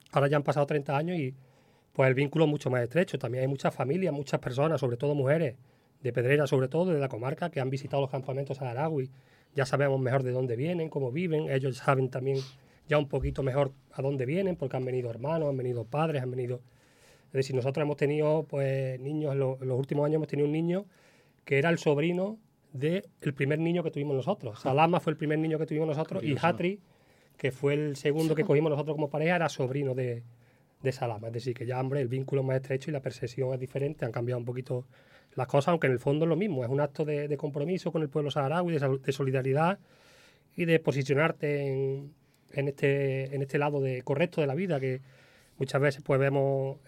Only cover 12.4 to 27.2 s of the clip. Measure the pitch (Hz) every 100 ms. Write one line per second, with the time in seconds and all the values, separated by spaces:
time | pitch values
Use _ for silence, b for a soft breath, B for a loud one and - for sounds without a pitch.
12.4 | 135 - b b - 147 143 139 135 135
13.4 | 135 135 139 - _ - 135 143 123 170
14.4 | 190 170 131 131 127 127 120 113 139 165
15.4 | 147 135 127 120 110 147 160 143 127 123
16.4 | 123 123 b b b b b b b 135
17.4 | 135 127 127 135 147 143 143 151 151 156
18.4 | 147 143 135 135 131 127 135 151 151 139
19.4 | 131 131 131 127 135 143 147 156 151 143
20.4 | 147 156 170 180 196 b b b b b
21.4 | - 139 165 165 160 143 165 180 196 220
22.4 | _ _ _ 135 151 185 - _ 151 135
23.4 | 139 151 165 175 160 147 147 135 160 202
24.4 | 123 107 135 139 165 175 165 151 151 156
25.4 | 160 151 156 151 156 147 160 190 156 131
26.4 | 165 - 175 202 b b b b